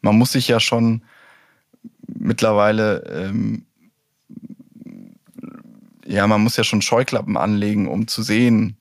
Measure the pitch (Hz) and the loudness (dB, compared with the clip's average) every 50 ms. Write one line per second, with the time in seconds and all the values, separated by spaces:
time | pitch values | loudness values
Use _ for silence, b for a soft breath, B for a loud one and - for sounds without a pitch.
0 | - 104 104 110 123 127 - 135 120 - 120 113 - - 123 117 117 117 113 113 | 2 4 4 4 4 4 0 -2 0 2 0 0 2 0 0 2 2 2 0 -2
1 | b b b b b b b b b b b b b b _ _ _ - _ _ | b b b b b b b b b b b b b b _ _ _ -20 _ _
2 | - - - - - - 113 - 113 110 107 104 104 107 107 110 110 107 101 - | -18 -16 -12 -6 -4 -4 -2 0 0 2 4 4 4 2 2 2 0 0 -2 -2
3 | - - - 76 92 95 101 113 110 110 110 - - _ _ _ _ _ _ _ | -6 -10 -10 -8 -8 -4 -4 -4 -2 -2 -4 -6 -10 _ _ _ _ _ _ _
4 | _ _ _ _ _ _ - - - - - _ - _ _ - - - - 50 | _ _ _ _ _ _ -20 -20 -18 -18 -20 _ -20 _ _ -20 -20 -20 -20 -20
5 | 50 - - _ _ _ _ - - - - - - - 57 - - _ _ _ | -20 -20 -20 _ _ _ _ -18 -18 -18 -18 -20 -20 -20 -20 -20 -20 _ _ _
6 | - - - 101 101 104 107 104 107 123 - - 113 - - 104 - - 120 117 | -12 -4 0 2 4 4 4 4 4 2 2 0 -2 0 0 0 0 2 2 2
7 | 131 - - 113 107 - 104 - 78 104 107 101 104 104 107 104 95 67 65 98 | 2 0 -2 -4 -2 -2 -2 -2 0 0 0 0 0 0 0 0 -2 -2 -2 -4
8 | 113 113 - - 110 107 107 110 123 120 117 110 117 104 104 _ | -4 -4 -4 -8 -4 -2 0 2 4 4 4 4 2 0 -4 _